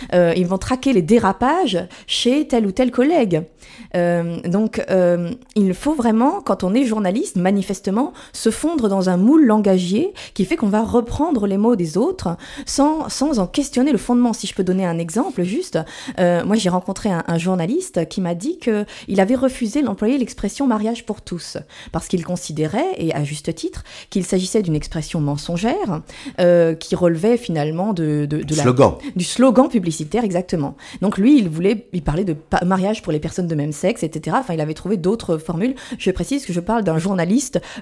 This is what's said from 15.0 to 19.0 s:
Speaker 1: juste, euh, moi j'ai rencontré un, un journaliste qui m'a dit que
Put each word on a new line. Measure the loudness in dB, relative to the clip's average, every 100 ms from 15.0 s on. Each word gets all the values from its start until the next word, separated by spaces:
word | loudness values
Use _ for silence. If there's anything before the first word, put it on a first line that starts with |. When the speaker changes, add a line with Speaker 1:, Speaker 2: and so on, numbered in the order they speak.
| -4 -4 -4 -2
Speaker 1:
juste, | -2 -4 -4 -4 -6 -10 -10 0
euh, | 2 2
moi | 2 0
j'ai | 2
rencontré | 0 -2 -4 -2
un, | -2 0
un | -2
journaliste | 0 0 0 -2 -2 -4 -4
qui | -2
m'a | -4 -4
dit | -6 -4
que | -2 -2 -2 -10